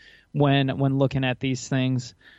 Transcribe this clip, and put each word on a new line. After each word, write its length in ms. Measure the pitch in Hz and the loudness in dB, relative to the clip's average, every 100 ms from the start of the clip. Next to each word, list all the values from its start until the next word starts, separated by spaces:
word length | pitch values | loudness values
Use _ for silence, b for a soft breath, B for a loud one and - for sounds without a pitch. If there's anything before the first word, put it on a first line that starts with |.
| b b b | b b b
when, 460 | 147 143 139 135 127 | 0 4 4 2 0
when 200 | 139 135 | 0 2
looking 280 | 135 135 131 | 0 0 -2
at 140 | 123 | -2
these 260 | 135 127 - | -4 -4 -2
things. 460 | 135 131 127 123 - b | -2 0 -2 -6 -18 b